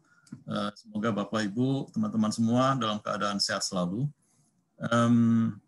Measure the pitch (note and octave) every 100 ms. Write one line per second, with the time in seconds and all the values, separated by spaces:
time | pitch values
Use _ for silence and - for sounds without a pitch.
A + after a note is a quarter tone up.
0 | _ _ _ - - G#2+ G#2 - G#2+ G#2+
1 | A2+ G#2 G2+ A2 G#2 A2 C3 C3+ - A2+
2 | G#2+ A2 G#2+ A2+ A2+ B2 C3 C3+ A2 G#2+
3 | G#2+ G#2 G2+ G2+ - G2 - F#2+ F2 G#2
4 | D3 - _ _ _ _ _ _ - A#2
5 | A#2+ A#2+ A#2 A#2 A2+ -